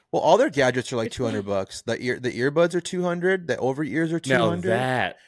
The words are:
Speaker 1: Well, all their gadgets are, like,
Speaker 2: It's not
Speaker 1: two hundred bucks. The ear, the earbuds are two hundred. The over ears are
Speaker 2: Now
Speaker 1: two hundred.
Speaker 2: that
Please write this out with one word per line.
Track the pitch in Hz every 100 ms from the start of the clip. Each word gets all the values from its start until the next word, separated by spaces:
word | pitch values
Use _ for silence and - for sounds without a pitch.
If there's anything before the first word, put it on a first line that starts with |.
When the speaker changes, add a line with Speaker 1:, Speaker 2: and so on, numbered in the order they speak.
| _
Speaker 1:
Well, | 170
all | 151 202
their | 294
gadgets | 143 127 123 -
are, | 123
like, | 113
Speaker 2:
It's | -
not |
Speaker 1:
two | 120
hundred | 107 98
bucks. | 98 95 -
The | - 113
ear, | 123 120
the | 123
earbuds | 110 135 151 170
are | 180
two | - 180
hundred. | 180 175 180 190 165
The | 110
over | 127 135
ears | 147 139 165
are | 165 135
Speaker 2:
Now | 127
Speaker 1:
two | 110
hundred. | 175 180
Speaker 2:
that | 117 131 127 92 -